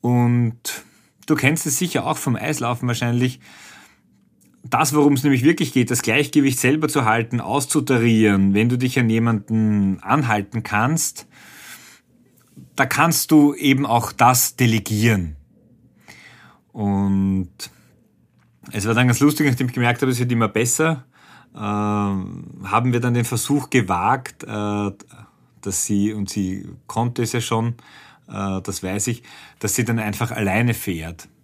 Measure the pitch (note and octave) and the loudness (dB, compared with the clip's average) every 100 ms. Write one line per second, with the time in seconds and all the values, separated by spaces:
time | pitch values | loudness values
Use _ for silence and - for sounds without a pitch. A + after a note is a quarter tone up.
0 | B2 B2 A#2+ A#2+ A#2+ A2+ - - - _ | 2 2 2 2 0 -2 -12 -12 -16 _
1 | _ _ - D#3 C3 E3 D#3 C3 F3+ C3 | _ _ -2 2 2 0 -2 -2 -2 -2
2 | A2+ D#3 - A2+ B2+ D#3 A#2+ A#2+ B2 A#2 | -4 -4 -2 -2 -4 -4 -4 -4 -2 -2
3 | A#2+ A#2+ B2+ B2+ - - - - - _ | 0 0 0 -4 -20 -20 -20 -20 -20 _
4 | _ _ _ _ _ _ - A#2 D3 D3+ | _ _ _ _ _ _ -4 -2 2 4
5 | D3 C#3 C#3+ C3+ C3 E3 E3+ C3 A#2+ A#2+ | 4 4 2 4 4 2 0 0 0 0
6 | - A#2 C#3+ D3+ C3+ C3 B2 D3 D3+ D3 | 0 0 2 2 2 2 0 2 0 0
7 | A2 A2+ A#2 A#2+ F#2 C3 - D#3 B2+ B2+ | 2 0 0 -4 -2 -4 0 -2 2 2
8 | A#2 A2 G#2+ G2 G2 G2 A2+ B2 B2+ C3 | 4 4 4 4 4 4 2 0 0 0
9 | A#2 A2+ A#2 A2 - A2 A2 G#2 G2 F#2+ | 0 2 2 0 -2 0 2 2 0 -2
10 | - C3+ B2+ G#2+ G2+ A2+ A2 G#2 A#2+ D#3+ | -2 -2 0 -2 -2 -8 -4 -2 0 0
11 | - - - - - - - - - - | -4 -8 -20 -20 -20 -20 -20 -20 -20 -20
12 | _ _ _ _ _ - - - C3 - | _ _ _ _ _ -20 -20 -2 -2 2
13 | E3 E3 - D#3 D3 C#3+ C#3+ C3+ C#3 A#2 | 2 2 4 6 6 4 2 2 2 0
14 | A2+ - A#2+ B2+ - - B2 A2+ - G#2+ | 0 4 4 4 0 0 2 2 -2 2
15 | A#2 G#2 E2+ D2+ _ _ _ _ _ _ | 2 2 -2 -8 _ _ _ _ _ _
16 | _ - - - - _ _ - G2+ G2 | _ -20 -20 -20 -20 _ _ -6 -2 0
17 | G2 G2 F#2+ F#2+ F#2 _ - _ _ _ | 0 0 0 0 -4 _ -20 _ _ _
18 | _ _ _ _ _ _ - G#2+ G2+ A2+ | _ _ _ _ _ _ -10 -6 0 2
19 | B2+ A#2 C#3+ D3+ D3 B2 B2+ B2 A#2+ A#2+ | 4 4 2 4 0 0 -2 0 0 2
20 | C3 A#2+ B2 A#2 A2+ G#2+ B2 - D#3+ D3+ | 0 0 0 0 0 0 -2 0 0 -2
21 | - _ - - _ - G#2 G#2 G#2 G#2 | -8 _ -20 -20 _ -10 -6 -4 -2 -2
22 | G2+ G2 F#2 F2+ E2+ - F#2+ G#2+ B2 A#2+ | -2 -2 -6 -12 -16 -16 -2 0 2 0
23 | B2 A#2+ A#2 A#2 - C#3+ C3+ B2+ F#2+ F2+ | 0 0 0 -4 0 -2 2 0 2 0
24 | G2 C3 B2+ - - G#2 G#2 G#2 G2+ G2 | 0 0 -4 -16 -10 -6 -4 -2 -4 -6
25 | - - - _ _ _ - F#2+ - G#2 | -20 -20 -20 _ _ _ -8 -6 -2 0
26 | G2+ G#2+ G2 - F#2+ G2 F#2 F2+ _ - | 0 -2 -6 -4 -4 -6 -12 -20 _ -4
27 | A#2+ A#2+ A#2 A#2+ A#2 A2+ A#2 A#2 - - | -4 -2 -4 -4 -2 -2 -2 -6 -14 -20
28 | - _ _ - G2 F#2+ F#2 F#2+ F#2+ G2+ | -20 _ _ -8 -4 -4 -6 -8 -6 -4
29 | A2+ A#2 - - - _ G#2+ - A2+ A2+ | -4 -6 -10 -20 -20 _ -6 -2 -2 -2
30 | G#2+ G2 A#2 - G2+ G2 A#2+ A2+ - E2+ | -4 -4 -6 -4 -2 0 0 -2 -6 -8
31 | E2 E2 - _ | -10 -14 -20 _